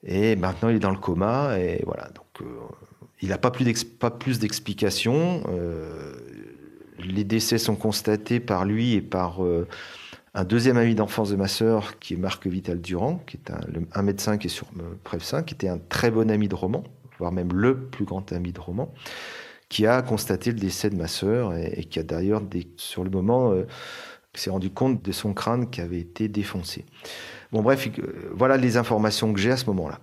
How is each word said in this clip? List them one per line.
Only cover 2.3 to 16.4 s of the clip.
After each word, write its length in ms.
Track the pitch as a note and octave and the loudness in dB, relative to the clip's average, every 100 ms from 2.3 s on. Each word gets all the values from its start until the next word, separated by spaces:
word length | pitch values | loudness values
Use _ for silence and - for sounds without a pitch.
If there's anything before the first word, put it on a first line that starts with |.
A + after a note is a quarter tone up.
| - | -14
euh, 60 | B1 A#1 - - - - - _ | -12 -12 -14 -16 -20 -20 -20 _
il 80 | G2 | -4
n'a 100 | F#2 | 2
pas 120 | B2 | 2
plus 140 | B2 | 4
d'ex-, 200 | B2 A2+ | 2 2
pas 260 | - - A#2+ | -4 -2 -2
plus 280 | A#2 C3 A#2+ | -2 -2 0
d'explications. 1040 | G#2+ - - G2 G#2 - A2+ C#3 F3 F3 - | 0 -2 -6 0 0 2 2 2 2 0 -4
Euh, 640 | F2+ F2 E2 D#2+ D#2 D2 C2 A#1+ G#1+ G#1 B1+ C2+ - - - | -4 -4 -6 -8 -12 -12 -14 -16 -16 -18 -20 -20 -20 -20 -12
les 260 | F2+ F#2+ | -4 -2
décès 340 | G#2 A2 - A#2 | 2 2 2 2
sont 180 | A2+ G#2 | 2 0
constatés 640 | A2 G#2 - G#2+ G#2+ A#2+ | 0 0 2 0 2 -2
par 240 | A#2+ F#2+ | 2 0
lui 300 | F#2+ G#2+ A#2+ | 2 2 2
et 60 | G#2+ | 2
par, 420 | - F#2+ F2+ F2 | 2 0 0 0
euh, 220 | F2+ E2+ F2 - - - - - _ | 2 2 0 -8 -16 -16 -18 -20 _
un 100 | G2+ | -4
deuxième 320 | F2+ A#2 B2 B2 | 2 4 6 6
ami 180 | A#2 | 6
d'enfance 360 | A2 G#2+ - G#2 | 4 2 0 0
de 60 | G2 | 2
ma 120 | F#2+ | 0
sœur, 500 | - A2+ A2 G#2 - | 2 4 4 0 -12
qui 160 | - | -8
est 40 | E2+ | -4
Marc 280 | F#2 - G2 | -2 -2 -4
Vital 340 | F#2 F2+ F2 | -4 -4 -6
Durand, 420 | F2 F2+ A#2 F3 - | -4 -2 0 -2 -8
qui 100 | - | -16
est 140 | - | -10
un, 100 | D#2+ - | -10 -8
le, 140 | D#2+ E2+ | -6 -6
un 80 | F#2+ | 0
médecin 360 | G2+ G2 - G#2 | 0 2 0 0
qui 100 | F2+ | -2
est 20 | |
sur, 160 | - - F2 | -8 -10 -12
euh, 160 | E2+ F2 | -12 -12
Prevsin, 380 | - F2 - C#3+ | -8 -8 -4 -4
qui 120 | E3 | -4
était 140 | - F#2+ | -4 -2
un 100 | F2 | -2
très 320 | - - A#2+ | -4 2 4
bon 200 | A2 A2 | 4 4
ami 180 | G#2+ | 4